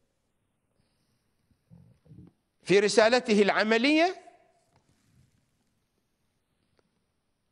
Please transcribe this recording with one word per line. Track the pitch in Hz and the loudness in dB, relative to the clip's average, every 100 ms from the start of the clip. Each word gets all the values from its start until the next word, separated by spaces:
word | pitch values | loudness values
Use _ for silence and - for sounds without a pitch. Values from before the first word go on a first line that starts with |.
| _ _ _ _ _ _ _ _ _ _ _ _ _ _ _ _ _ - _ _ _ - 120 _ _ _ | _ _ _ _ _ _ _ _ _ _ _ _ _ _ _ _ _ -20 _ _ _ -20 -20 _ _ _
في | - 196 | -2 0
رسالته | 202 214 220 247 247 202 | 2 2 2 0 0 0
العملية | 196 165 214 226 269 311 349 370 - - _ _ _ _ _ _ _ _ _ _ _ _ _ _ _ _ _ _ _ _ _ _ _ _ _ _ _ _ _ _ _ | 0 -2 -2 -2 0 0 -2 -4 -18 -20 _ _ _ _ _ _ _ _ _ _ _ _ _ _ _ _ _ _ _ _ _ _ _ _ _ _ _ _ _ _ _